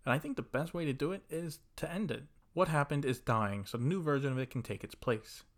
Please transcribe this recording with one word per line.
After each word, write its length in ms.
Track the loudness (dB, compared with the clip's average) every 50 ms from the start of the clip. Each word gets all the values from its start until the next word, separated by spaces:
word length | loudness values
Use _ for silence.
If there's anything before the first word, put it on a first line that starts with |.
| _
and 80 | 2 2
I 60 | 2
think 160 | 2 -2 -6
the 60 | -6
best 320 | -6 -2 -2 -2 -2 0 -2
way 100 | -2 -2
to 80 | 0
do 220 | 0 0 0 -2 -2
it 80 | -4 -8 _
is 300 | -6 -6 -4 -6 -8 -10 _ _ _
to 120 | -6 -6 -4
end 220 | -2 -4 -2 -2
it. 120 | -4 -6 -8 -14 _ -20 _ _
What 160 | _ 2 4
Happened 380 | 4 6 4 4 4 2 0 2
is 160 | 0 0 0
dying, 440 | 2 2 4 4 4 2 0 -2 -4
so 120 | -4 -4
the 80 | 0 2
new 160 | 2 2 2
version 320 | 2 2 2 2 2 0 0
of 40 |
it 120 | -2 -4 -2
can 140 | -4 -6 -4
take 200 | -4 -6 -6 -6
its 120 | -10 -12
place. 480 | -4 0 0 0 0 0 -10 -18 -18 -18 _ _